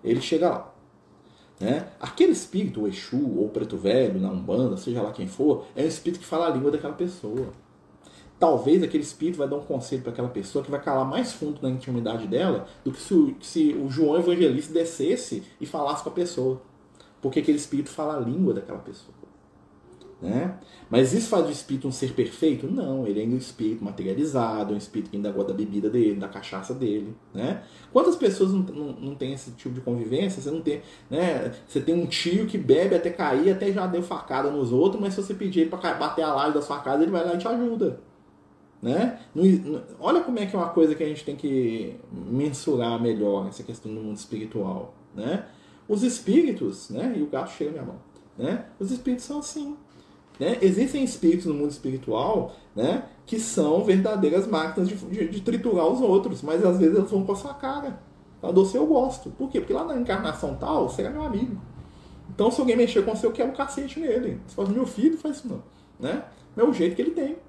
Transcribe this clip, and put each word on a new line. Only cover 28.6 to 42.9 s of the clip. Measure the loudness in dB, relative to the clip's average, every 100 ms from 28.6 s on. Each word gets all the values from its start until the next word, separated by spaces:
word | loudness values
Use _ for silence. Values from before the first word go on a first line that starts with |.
| -2 -6 -8
não | -8 -10 -6
têm | -6
esse | -8 -12
tipo | -12 -10
de | -8
convivência? | -4 -4 -2 0 0 -2
Você | -6
não | -2
tem, | -2 -4 -8 -20 -6
né? | 0 0 0 -4 -8 -4
Você | -2
tem | 2 0
um | 0
tio | -2 2 2 2
que | -2
bebe | 4 6 6 2
até | 2
cair, | -2 0 4 4
até | 4 2
já | 0 0
deu | -2
facada | -2 -6 -4 -2 0
nos | 0 0
outros, | 4 4 4
mas | -2
se | -4
você | -6
pedir | -4 -2 2
ele | 2
pra | 0
ca-, | -4 -2
bater | -2 0
a | 0
laje | 2 2
da | 0
sua | -2 -6
casa, | 0 2
ele | 4
vai | 2 0
lá | -2
e |
te | -2
ajuda, | 0 0 0 -2 -2 -16 _ _ _ _ _ _ _
né? | -2 0 0 -2 -10
Não, | 4
não, | 6 6 2 -8 -10 -6
olha | 2 2
como | 2 -4
é | -2
que | -2
é |
uma | 0
coisa | 4 4 4
que |
a | -2
gente | -4 -8
tem | -6
que | -2 0 0 -2 -6 -10 -14
mensurar | -12 -4 -2 -2 -2 -2 0 0